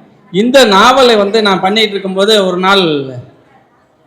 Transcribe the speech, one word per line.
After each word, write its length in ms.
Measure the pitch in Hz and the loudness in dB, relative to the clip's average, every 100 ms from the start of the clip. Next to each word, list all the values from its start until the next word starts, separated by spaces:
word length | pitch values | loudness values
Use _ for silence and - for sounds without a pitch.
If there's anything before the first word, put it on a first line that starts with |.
| - _ _ | -20 _ _
இந்த 340 | 175 233 269 233 | -4 0 2 4
நாவலை 500 | 190 233 269 247 220 | 4 2 4 2 2
வந்து 260 | 202 220 | 0 -2
நான் 200 | 208 185 | -2 -2
பண்ணிட்டு 280 | 185 220 214 | -2 -2 -2
இருக்கும்போது 560 | 196 190 190 202 214 185 | -4 -6 -2 0 0 0
ஒரு 120 | 180 | -2
நாள் 220 | 185 196 170 143 131 123 - _ _ _ _ _ _ _ | 0 0 0 -4 -8 -12 -18 _ _ _ _ _ _ _